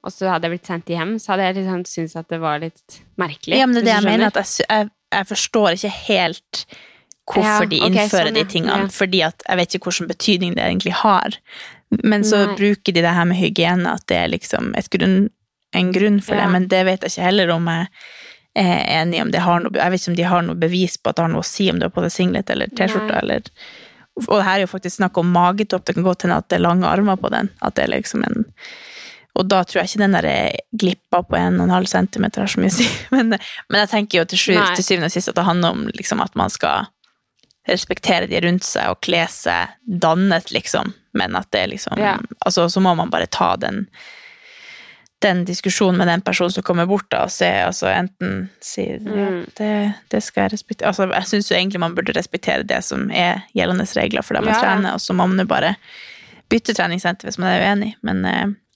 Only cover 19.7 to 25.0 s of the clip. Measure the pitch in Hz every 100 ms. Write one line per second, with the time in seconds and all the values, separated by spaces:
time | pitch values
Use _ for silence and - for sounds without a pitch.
19.7 | - 175 185 - 170 175 175 170 170 165
20.7 | 180 180 - - - 165 165 175 - 190
21.7 | 170 - 180 175 - 180 180 196 - -
22.7 | 240 196 214 214 - - - - _ -
23.7 | - - - _ - 233 208 190 196 185
24.7 | 190 180 -